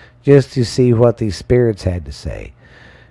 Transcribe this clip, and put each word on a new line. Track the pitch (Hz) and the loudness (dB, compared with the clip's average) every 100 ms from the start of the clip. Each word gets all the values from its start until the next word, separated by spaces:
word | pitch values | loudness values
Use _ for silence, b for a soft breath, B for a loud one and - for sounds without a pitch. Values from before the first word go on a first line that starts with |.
| b b | b b
just | - 143 127 | 4 4 4
to | - 113 | -4 -4
see | - 127 | 0 2
what | 113 120 117 | 4 2 0
the | 110 | -6
spirits | 92 - 123 117 101 | -6 -2 0 0 -2
had | 95 90 71 | -6 -6 -10
to | |
say. | 71 - 50 52 - b b b b b | -14 -12 -12 -16 -20 b b b b b